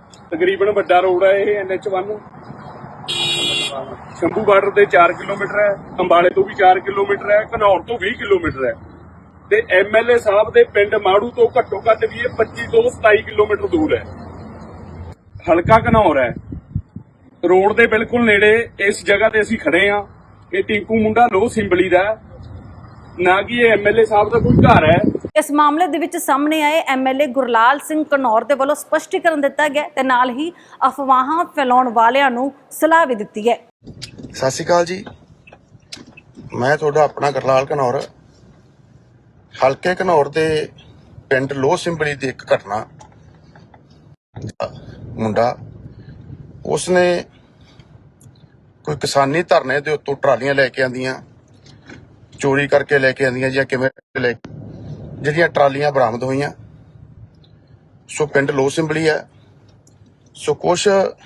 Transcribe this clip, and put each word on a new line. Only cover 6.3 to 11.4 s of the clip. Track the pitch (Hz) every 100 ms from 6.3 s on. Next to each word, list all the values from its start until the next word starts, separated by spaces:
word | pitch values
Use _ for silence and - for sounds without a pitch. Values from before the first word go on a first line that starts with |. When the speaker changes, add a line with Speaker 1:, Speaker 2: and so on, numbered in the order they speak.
| 190
Speaker 1:
ਵੀ | - -
ਚਾਰ | 185 185
ਕਿਲੋਮੀਟਰ | 196 202 196 196 202
ਹੈ, | 208 214 226
ਘਨੌਰ | 208 180 165
ਤੋਂ | 240
ਵੀਹ | 190 233
ਕਿਲੋਮੀਟਰ | 208 190 156 135 127
ਹੈ | 113 - - - - - - -
ਤੇ | 214 - 185
ਐਮ | 202 220
ਐਲ | 240
ਏ | 240
ਸਾਹਿਬ | 220 202 214
ਦੇ | 240 240
ਪਿੰਡ | 208 202 214
ਮਾੜੂ | 202 196 233
ਤੋਂ | 247